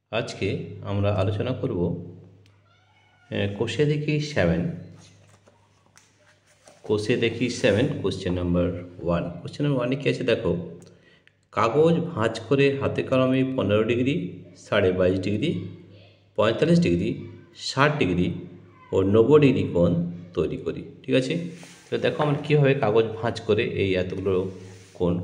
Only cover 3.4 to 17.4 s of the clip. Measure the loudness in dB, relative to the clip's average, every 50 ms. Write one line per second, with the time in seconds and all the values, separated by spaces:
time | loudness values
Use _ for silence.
3.4 | -2 -2 -2 -2 -4 -2 0 0 0 2 0 -2 -2 -2 -2 -2 -2 -4 -2 0
4.4 | 2 2 2 0 -2 -4 -6 -8 -14 -18 -20 -20 -20 -20 -20 _ _ _ _ _
5.4 | _ _ _ _ _ _ _ _ _ _ _ -20 _ _ _ _ _ _ _ _
6.4 | _ _ _ _ _ -20 -20 _ -4 -2 -2 -2 0 0 0 2 0 0 0 0
7.4 | -4 -4 -2 0 2 2 4 4 2 0 -2 -2 -4 -4 -4 -4 -4 -4 -2 -2
8.4 | -2 0 0 2 0 0 -2 -6 -10 -14 -14 -8 -4 -2 -2 -2 -2 -4 -8 -10
9.4 | -12 -12 -8 -4 -2 -2 0 0 -2 -2 -2 -2 -2 -2 -2 -2 0 0 0 0
10.4 | 0 -2 -2 -2 -4 -10 -14 -18 -20 -20 -20 _ _ _ _ _ _ _ _ _
11.4 | _ _ -2 0 0 2 2 4 4 4 4 2 0 -4 -2 -2 -2 -2 -2 -4
12.4 | -4 0 2 4 4 2 2 0 -2 -4 -2 -2 -2 0 2 2 2 2 2 2
13.4 | 0 0 0 -2 0 2 2 2 2 2 0 0 0 0 -2 -2 -4 -8 -10 -14
14.4 | -18 -20 -20 -18 -8 -2 0 2 2 2 2 2 2 2 2 0 -2 -2 -2 -2
15.4 | -2 -2 -4 -4 -6 -10 -14 -16 -20 -20 -20 -20 -20 -20 _ _ _ _ _ 0
16.4 | 2 2 2 2 2 4 4 4 4 4 2 0 0 -2 -4 -6 -8 -14 -16 -18